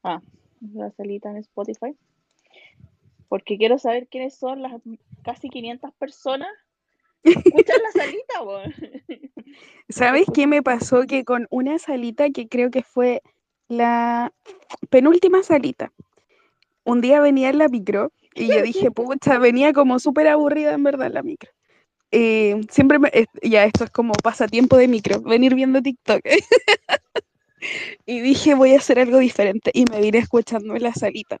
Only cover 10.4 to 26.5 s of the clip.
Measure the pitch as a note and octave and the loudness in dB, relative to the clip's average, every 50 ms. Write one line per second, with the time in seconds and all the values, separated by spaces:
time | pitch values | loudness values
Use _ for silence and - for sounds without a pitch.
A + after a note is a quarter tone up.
10.4 | C#4 C#4+ D4 D4 C4+ C4 B3 A#3 - - C4 B3 C4 - C#4 C4+ B3 - B3+ A#3+ | 2 2 2 0 0 0 -2 -2 -2 0 0 0 0 0 -4 -6 -4 -4 -4 -6
11.4 | A#3 - - B3+ B3+ C#4 D4+ E4 - - C#4+ B3 A#3+ A#3 A3 - D4 D4 C#4 B3+ | -4 -6 -6 -6 -4 -4 -4 -6 -6 -8 -8 -8 -8 -10 -4 -2 -2 -2 -2 -6
12.4 | A#3+ A3 - A#3+ A#3+ B3+ B3 C4 B3 _ _ B3 B3 B3 B3 - _ _ _ _ | -12 -8 -4 -4 -4 -2 -4 -6 -8 _ _ -2 -2 -2 -2 -4 _ _ _ _
13.4 | _ _ _ _ _ _ A#3+ A#3 A#3 A#3+ A#3+ A#3 A#3 A#3 A#3 A#3 A#3+ - _ _ | _ _ _ _ _ _ -4 -2 0 0 0 0 -2 -2 -4 -4 -6 -8 _ _
14.4 | _ - - _ _ _ - _ - - - C4 B3+ D4+ E4+ F4+ - F#4 F#4 F#4+ | _ -20 -20 _ _ _ -18 _ -4 4 4 4 6 6 4 4 4 4 4 2
15.4 | F#4+ - E4 C#4+ A#3 B3+ - _ - - _ _ - _ _ _ _ _ _ _ | 2 2 0 0 0 -4 -8 _ -12 -14 _ _ -20 _ _ _ _ _ _ _
16.4 | _ _ _ _ _ _ _ _ _ A#3+ A#3+ A#3+ A3+ B3+ C#4+ D4 D4 D4 C#4 C4+ | _ _ _ _ _ _ _ _ _ -2 -2 0 4 4 4 4 4 4 4 2
17.4 | C4 C4 C4+ D4 D#4 D4 B3 A#3 F#3 F3 G3+ G3 A#3 D#4 _ _ _ _ _ - | 0 0 2 2 2 2 0 -2 -4 -4 -2 -2 -4 -4 _ _ _ _ _ -6
18.4 | A3+ A3+ D4+ - - A#3 A#3+ F#4+ G4 A#3+ G#3+ - A#3 B3+ C4+ C#4 - - C4+ A#3+ | -2 0 0 0 0 -2 -2 -2 -2 -2 -2 -4 -6 -6 -6 -4 0 0 2 4
19.4 | B3 A#3+ A#3+ B3 C#4 D4+ D4 D4 C#4+ C4 B3 B3+ - D4 B3+ D4+ D#4 D#4 D4 D4+ | 4 2 4 4 2 2 4 4 2 2 2 0 -2 -2 0 2 2 2 2 2
20.4 | D4+ C#4+ D4 D4+ D4+ D4 D4+ D4 C#4+ C#4 C#4+ C4+ B3+ B3+ - - - E4+ - - | 0 0 -2 0 -2 -2 -2 0 0 -2 -2 -2 -6 -6 -6 -8 -8 -8 -12 -14
21.4 | - _ _ _ _ _ _ _ _ _ _ _ _ _ - A3+ A#3 A3+ A3 A3 | -18 _ _ _ _ _ _ _ _ _ _ _ _ _ 0 2 2 2 2 2
22.4 | G#3+ G#3 G3+ G#3+ G#3+ A3 - - C4+ C4+ D4 D4 C#4 - - A3 A3+ _ _ - | 0 0 -2 -2 -6 -2 2 2 4 4 4 4 2 2 2 2 0 _ _ -8
23.4 | - A#3 A3 G#3 G3+ G#3+ - - A#3 - _ - A#3 A#3 G#3 G#3+ - A#3 A3+ - | -2 2 4 4 4 4 2 -2 -4 -2 _ -4 -2 0 -2 0 -2 -2 -2 -2
24.4 | A#3+ G#3 - A3+ C4 B3+ C4 B3+ B3 B3+ A#3+ G#3+ G3+ - G3 G#3+ A3+ A3 A3+ A#3 | -4 -2 2 2 4 6 6 6 6 4 2 -2 -2 -4 -4 -4 -2 0 2 2
25.4 | B3+ C4 B3+ B3+ C4 C4 C4 C#4 A#3+ C#4 B3 _ _ - G#3+ G3 - - C#4+ G4+ | 4 2 2 2 0 0 0 0 -2 -2 -8 _ _ -2 -2 -2 0 0 0 0
26.4 | - - | 2 2